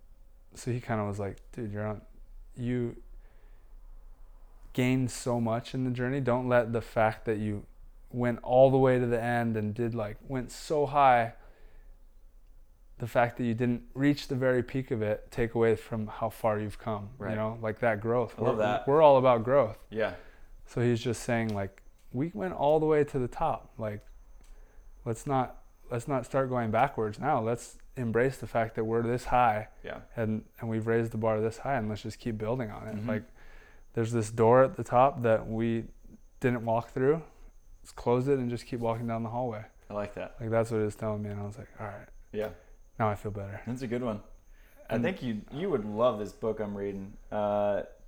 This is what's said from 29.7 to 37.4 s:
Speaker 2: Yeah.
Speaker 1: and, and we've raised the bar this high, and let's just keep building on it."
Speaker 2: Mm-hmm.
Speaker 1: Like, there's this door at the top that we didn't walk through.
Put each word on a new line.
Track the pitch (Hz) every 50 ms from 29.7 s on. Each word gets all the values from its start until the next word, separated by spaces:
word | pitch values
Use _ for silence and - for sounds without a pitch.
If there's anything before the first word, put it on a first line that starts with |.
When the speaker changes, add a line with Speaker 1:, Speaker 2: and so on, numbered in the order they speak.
| - - -
Speaker 2:
Yeah. | - - 110 - - -
Speaker 1:
and, | 120 113 110 107 110 110 - _ -
and | 120 113
we've | 110 113 107
raised | 113 113 117 117 113
the | 117
bar | 113 110 110 110 107
this | 110 113 - -
high, | - 131 139
and | 123 107 107
let's | 107 101 -
just | 110 - -
keep | - 123 113
building | 107 107 107 123 131 120 104
on | 101 - -
it." | 113 107
Speaker 2:
Mm-hmm. | 101 107 120
Speaker 1:
Like, | 233 226 - - - - - - - - - - - - - - -
there's | 117 113 110
this | 120 117 107 104
door | 117 113 113 113 120 131 131
at | 131 92
the | - 113
top | - 127 123 131 139 - 120 117
that | 113 110 107 113
we | - 110 110 113 117 113 113 120 - - - - - - - - - - -
didn't | - 127 123 117 110
walk | 117 113 117 113 -
through. | - 131 127 139 156 165 156 - - -